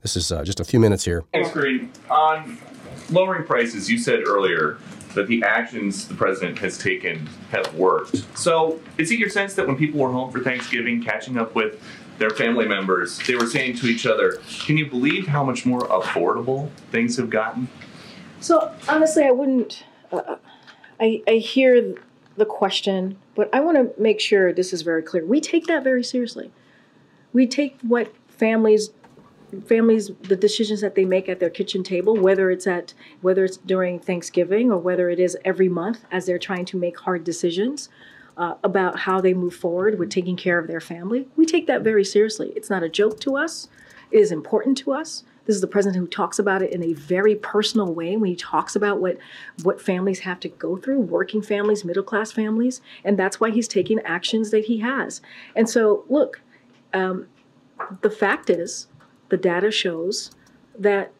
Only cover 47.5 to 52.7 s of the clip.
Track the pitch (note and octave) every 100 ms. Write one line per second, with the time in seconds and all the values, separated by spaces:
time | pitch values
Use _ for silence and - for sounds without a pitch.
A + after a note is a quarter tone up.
47.5 | G#3 G#3+ A3+ F#3+ E3 E3 G#3+ G3+ F3+ -
48.5 | D#3+ E3 G#3 G3+ G3+ F#3 - - - -
49.5 | - E3+ - - F3+ G3 F#3 F#3+ F3+ F#3
50.5 | - E3 F#3 - C#4 F#3 E3+ F#3 G#3+ G#3
51.5 | G3+ G#3 G#3 F3 F3+ G3 G#3+ A3 - G#3+
52.5 | A3 B3